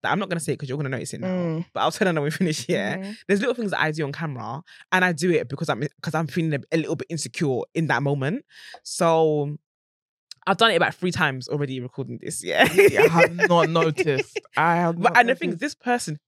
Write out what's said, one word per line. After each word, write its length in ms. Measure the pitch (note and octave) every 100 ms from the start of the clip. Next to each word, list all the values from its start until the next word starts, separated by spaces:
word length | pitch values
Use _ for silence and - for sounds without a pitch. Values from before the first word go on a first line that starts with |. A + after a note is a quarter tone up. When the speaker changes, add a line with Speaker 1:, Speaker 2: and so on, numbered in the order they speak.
Speaker 1:
that 80 | F#2+
I'm 80 | F#3+
not 80 | G3
gonna 140 | E3+
say 160 | D3+ C3+
'cause 100 | C3+
you're 100 | C#3+
gonna 120 | C#3
notice 240 | C3 -
it 80 | -
now. 60 | F#3
Speaker 2:
Mm. 360 | F3+ F3 D#3+ E3+
Speaker 1:
But 60 | -
I'll 120 | C3+
tell 120 | - G3
her 80 | D#3+
when 80 |
we 80 | C#3+
<laughs> 100 | D3+
finish, 240 | F3 D#3 -
yeah? 300 | C3+ G2+ F3
Speaker 2:
Mm-hmm. 140 | G3 G#3+ -
Speaker 1:
There's 100 | G3+
little 160 | B3 B3
things 160 | G#3+
that 80 | -
I 120 | D#3
do 120 | D#3
on 80 | C#3+
camera, 500 | D3 D#3+ B2+ G#2+ C3 - - -
and 140 | F#3 F3+
I 80 |
do 180 | D#3 E3
it 160 | D#3 A#2
because 220 | C#3 D#3
I'm, 120 | A2+ D3 _
'cause 120 | -
I'm 140 | D#3+ D#3+
feeling 260 | F3+ D#3+
a, 60 | C#3+ -
a 40 | E3
little 180 | D3+ D#3+
bit 100 | -
insecure 520 | E3 B2 - D3+ B2 - -
in 120 | D#3
that 160 | B2
moment. 400 | C#3 C#3+ C3 A#3+ - - - -
So 720 | - - E3+ D#3+ D#3+ D3+ C#3+ D3 _ _ _ _ _ _ - - -
I've 60 | F#3
done 160 | A3+
it 40 | E3+
about 200 | E3 -
three 160 | F3+
times 380 | E3+ D#3 C3 B2
already 320 | D3 C#3+ C3
recording 380 | B2 - B2+ A#2+
this, 200 | - -
yeah. 300 | F2+ - B3+
Speaker 2:
Really? 240 | F#4+ G4 -
I 120 | A4
have 260 | E3 C5 E3+ G#4+
not 180 | F3 D#3+
Speaker 1:
<laughs> 120 | E3
Speaker 2:
noticed. 580 | D#3+ D3+ D#3+ C3+ - - - -
I 220 | E3 E3+
have 180 | E3+ E3+
Speaker 1:
But, 140 | A3+
Speaker 2:
not 40 | A#3+
Speaker 1:
and 100 | A#3+
the 80 | C4
thing 140 | D#4+
is, 60 | F3+
Speaker 2:
noticed. 40 |
Speaker 1:
this 160 | D4 -
person 440 | B3 A#3+ - D3